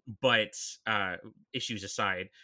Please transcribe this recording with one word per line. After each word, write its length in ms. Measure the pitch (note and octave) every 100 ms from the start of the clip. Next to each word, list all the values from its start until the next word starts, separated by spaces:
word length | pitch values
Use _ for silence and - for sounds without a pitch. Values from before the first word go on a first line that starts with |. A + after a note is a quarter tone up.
| - G#2
but, 320 | C3 A2+ G#2 - - - -
uh, 300 | G#2+ F#2+ F2 A2 - _
issues 300 | B2 - A2
aside, 460 | F#2+ - G2+ F#2 F#2+ _